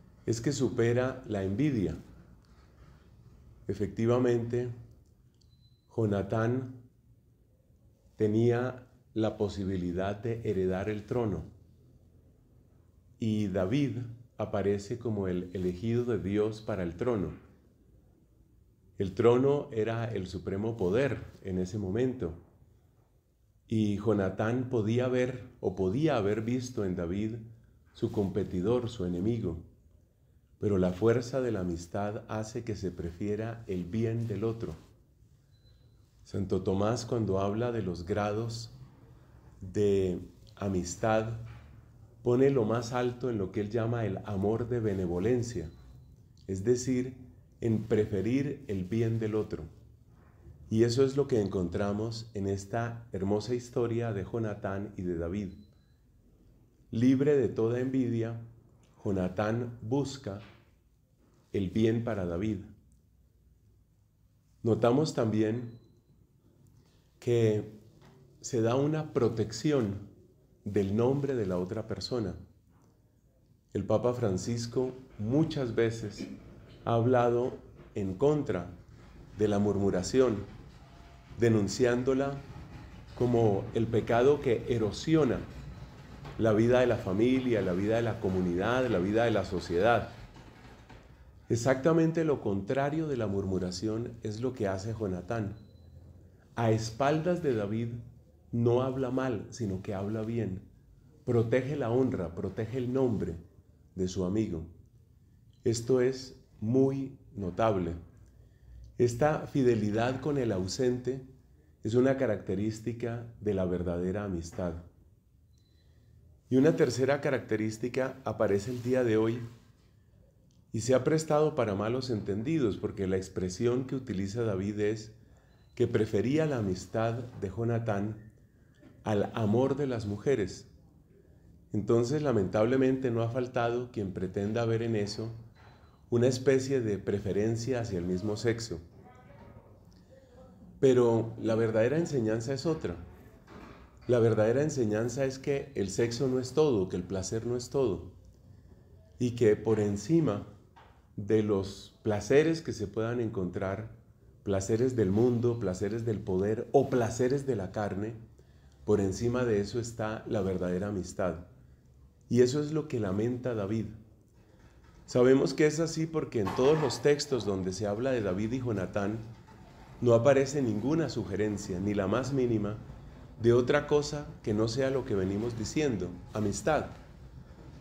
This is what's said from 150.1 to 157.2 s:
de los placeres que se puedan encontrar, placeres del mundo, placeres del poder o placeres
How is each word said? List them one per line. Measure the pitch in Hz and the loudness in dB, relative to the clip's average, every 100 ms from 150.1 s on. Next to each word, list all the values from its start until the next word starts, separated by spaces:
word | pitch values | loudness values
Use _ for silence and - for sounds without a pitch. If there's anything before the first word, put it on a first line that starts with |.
| 165 147 101 95 - - - - - _ - | 2 2 0 -6 -18 -20 -20 -20 -20 _ -10
de | 101 110 | 2 2
los | 107 98 98 - - - | 4 2 0 -8 -16 -8
placeres | 110 104 98 135 156 160 | -2 -2 4 4 4 2
que | 160 | -4
se | 113 101 | -6 -6
puedan | 110 113 123 | -4 -4 -2
encontrar, | 113 98 90 98 95 98 110 - - - - - | -4 -2 -4 -4 -4 -4 -8 -14 -20 -20 -20 -12
placeres | - 95 95 110 127 117 | -2 0 2 2 2 2
del | 95 | 2
mundo, | 98 123 120 117 117 | 4 4 4 0 0
placeres | 98 90 101 113 117 | -4 -2 -4 -4 -4
del | 107 | -4
poder | - 92 101 110 - | -2 0 0 -2 2
o | 139 131 | 2 4
placeres | 127 110 - | 2 0 0